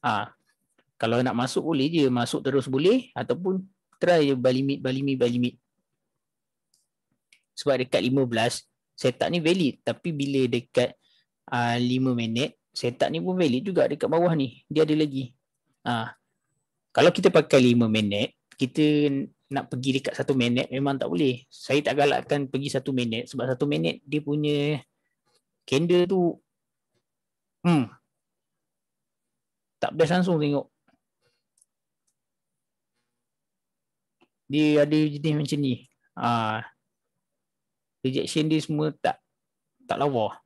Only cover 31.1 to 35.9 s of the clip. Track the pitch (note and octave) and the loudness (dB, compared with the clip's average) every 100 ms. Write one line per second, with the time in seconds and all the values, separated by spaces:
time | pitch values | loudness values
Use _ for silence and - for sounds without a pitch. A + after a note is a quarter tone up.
31.1 | _ _ _ _ _ _ _ _ _ _ | _ _ _ _ _ _ _ _ _ _
32.1 | _ _ _ _ _ _ _ _ _ _ | _ _ _ _ _ _ _ _ _ _
33.1 | _ _ _ _ _ _ _ _ _ _ | _ _ _ _ _ _ _ _ _ _
34.1 | _ _ _ _ D3 D3+ D3+ D3 D3+ D#3 | _ _ _ _ 0 4 4 4 2 0
35.1 | C#3+ D#3 D3 C#3+ D3 C#3 B2 - | -2 -2 -2 -2 -2 -2 -4 -8